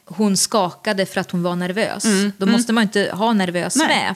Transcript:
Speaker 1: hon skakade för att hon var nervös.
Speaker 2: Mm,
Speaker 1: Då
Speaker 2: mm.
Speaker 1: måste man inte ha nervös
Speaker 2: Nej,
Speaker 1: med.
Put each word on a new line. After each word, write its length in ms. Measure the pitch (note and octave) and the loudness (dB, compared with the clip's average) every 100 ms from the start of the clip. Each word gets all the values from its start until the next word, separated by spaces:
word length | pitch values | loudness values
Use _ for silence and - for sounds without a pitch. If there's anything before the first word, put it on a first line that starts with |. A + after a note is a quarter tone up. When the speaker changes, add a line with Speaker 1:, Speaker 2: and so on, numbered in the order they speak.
Speaker 1:
hon 320 | - E3+ G#3+ F#3 | -10 -2 0 2
skakade 680 | - A3 F3+ - A3 G3 F3+ | 0 0 0 -2 -4 -2 -2
för 140 | F#3+ | -4
att 100 | F3 | -4
hon 120 | F3+ | -2
var 140 | F3 F3 | -2 -2
nervös. 480 | F3+ G3 G#3+ - | -2 -2 -2 0
Speaker 2:
Mm, 280 | A3+ F#3+ G3+ G3 | 2 2 0 0
Speaker 1:
Då 60 | |
Speaker 2:
mm. 80 | G3 | 2
Speaker 1:
måste 200 | A#3 A#3 | 2 2
man 100 | A3+ | 0
inte 260 | G#3 G#3 G3 | 2 0 0
ha 200 | F3+ A3+ | 0 0
nervös 440 | G#3+ F3+ F3 E3+ C#4 | 2 0 -2 -2 0
Speaker 2:
Nej, 120 | D#4 | 2
Speaker 1:
med. 260 | D4 F#2+ | 0 -2